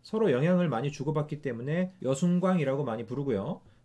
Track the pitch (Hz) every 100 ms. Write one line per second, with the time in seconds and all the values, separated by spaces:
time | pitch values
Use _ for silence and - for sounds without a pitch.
0 | - 220 208 123 165 180 170 113 143 143
1 | 139 151 147 147 135 117 131 170 185 -
2 | 127 135 175 180 185 180 131 139 131 113
3 | 117 127 139 98 120 - - -